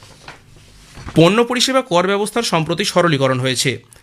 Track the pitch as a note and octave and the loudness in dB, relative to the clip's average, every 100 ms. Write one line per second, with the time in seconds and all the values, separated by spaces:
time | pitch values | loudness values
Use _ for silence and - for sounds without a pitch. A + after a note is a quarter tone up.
0 | - - - - - - - - - - | -20 -20 -20 -20 -20 -20 -20 -20 -20 -18
1 | - D#3 E3+ G#3+ A#3+ B3 C4 C4 B3 F3 | -2 4 4 4 0 0 0 0 0 0
2 | F#3 G3+ G#3 A#3+ A#3 E3+ D#3 E3 G3+ F3+ | 0 0 -2 -4 -2 -2 -2 -2 -2 2
3 | E3+ C#3 C3+ B2+ C3 B2 C#3 G#2+ - - | 2 2 0 0 -2 -2 -2 -4 -10 -14